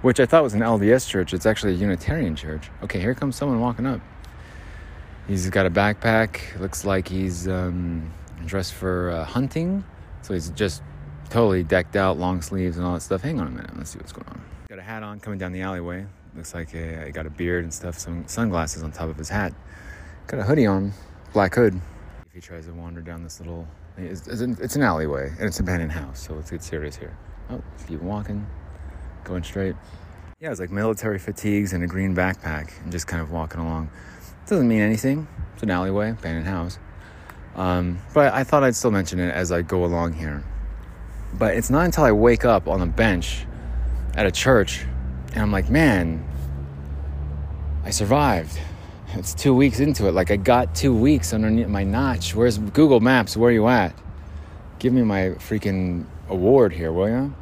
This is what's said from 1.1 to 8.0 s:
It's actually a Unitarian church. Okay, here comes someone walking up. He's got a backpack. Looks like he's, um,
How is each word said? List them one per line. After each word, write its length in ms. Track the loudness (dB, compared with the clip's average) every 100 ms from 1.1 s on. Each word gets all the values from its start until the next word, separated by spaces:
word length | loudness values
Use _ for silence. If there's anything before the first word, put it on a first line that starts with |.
| -2 0
It's 120 | 2 2
actually 280 | 2 0
a 20 | 2
Unitarian 600 | 0 0 -2 -2 -2 -4
church. 360 | -8 -10 -12 -14
Okay, 160 | -6 -2
here 140 | -2
comes 220 | -2 -4 -2
someone 240 | 0 2
walking 260 | 0 0 -4
up. 140 | -4 -8 -18 -18 -18 -18 -16 -16 -16 -16 -16 -16 -14 -4
He's 200 | -2 0
got 180 | 2 4
a 20 |
backpack. 920 | 4 2 2 2 4 2 -4 -12 -8
Looks 260 | -8 -4 0
like 220 | 0 0
he's, 400 | -2 -2 -2 -2
um, 640 | -2 -2 -2 -4 -4